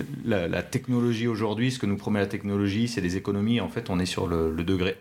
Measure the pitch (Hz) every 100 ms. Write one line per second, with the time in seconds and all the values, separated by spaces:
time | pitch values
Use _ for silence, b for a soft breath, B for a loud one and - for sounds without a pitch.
0 | - 143 117 101 85 87 - 123 - 123
1 | 120 113 117 107 110 107 127 127 101 98
2 | 107 104 98 104 101 101 101 101 117 104
3 | 90 95 101 101 107 117 92 - - 90
4 | 90 - 87 85 80 80 87 95 92 -